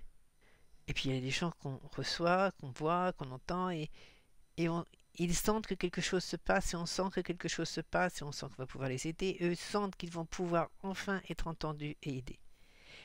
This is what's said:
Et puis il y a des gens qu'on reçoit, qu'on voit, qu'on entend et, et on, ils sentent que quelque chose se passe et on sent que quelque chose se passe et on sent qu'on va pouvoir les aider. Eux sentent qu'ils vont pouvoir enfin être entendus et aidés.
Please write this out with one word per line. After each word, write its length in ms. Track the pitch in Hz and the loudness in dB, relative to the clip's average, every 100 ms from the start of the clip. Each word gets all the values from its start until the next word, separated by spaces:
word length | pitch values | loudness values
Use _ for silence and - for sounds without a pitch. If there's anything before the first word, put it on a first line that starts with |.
| - - - _ - - - - - | -12 -16 -20 _ -20 -20 -20 -12 -4
Et 60 | |
puis 160 | 135 135 | 0 2
il 60 | 131 | 2
y 20 | |
a 40 | |
des 100 | 131 | 0
gens 200 | - 175 - | 0 0 -2
qu'on 200 | 143 131 147 - | -6 -6 -8 -4
reçoit, 560 | 131 - 170 185 196 - | -2 2 6 6 4 0
qu'on 120 | 139 | -8
voit, 420 | 123 156 175 180 | -2 2 4 2
qu'on 180 | - 135 | 0 -6
entend 380 | 127 - 180 185 | -6 -4 0 0
et, 200 | 165 151 - - - _ - - - | 0 -4 -8 -18 -20 _ -20 -10 0
et 100 | 165 | 2
on, 160 | 170 - - - - | 2 -2 -12 -14 -2
ils 200 | 170 170 | 2 4
sentent 320 | - 214 - | 4 4 2
que 80 | 190 | 0
quelque 260 | 175 - | 0 0
chose 220 | - 180 | 2 2
se 120 | - 175 | 0 -2
passe 380 | - 190 - | 2 4 4
et 20 | 175 | 0
on 100 | 170 | 0
sent 240 | - 185 | 0 2
que 80 | 185 | 0
quelque 260 | 180 175 165 | -2 -2 -2
chose 220 | - 165 | -2 -2
se 120 | - | -4
passe 400 | - 170 180 - | 0 2 2 0
et 20 | |
on 80 | 143 | -6
sent 160 | - 131 | -6 -8
qu'on 160 | - | -8
va 20 | 127 | -8
pouvoir 240 | 127 131 | -2 -2
les 180 | 127 160 | 0 -2
aider. 300 | 160 190 - | 0 0 2
Eux 140 | 175 175 | 0 0
sentent 400 | - 208 202 - | 0 0 0 -2
qu'ils 160 | 170 | -6
vont 140 | 170 165 | -4 -4
pouvoir 440 | - 175 170 156 - | -2 2 4 2 -2
enfin 400 | 196 185 202 190 - | -4 -4 -2 -2 -2
être 180 | 165 165 | -2 -2
entendus 480 | 160 156 147 147 - | -2 -4 -2 -6 -4
et 160 | 151 131 | -4 -4
aidés. 220 | 123 - - - - - - - | -6 -10 -14 -20 -20 -20 -20 -20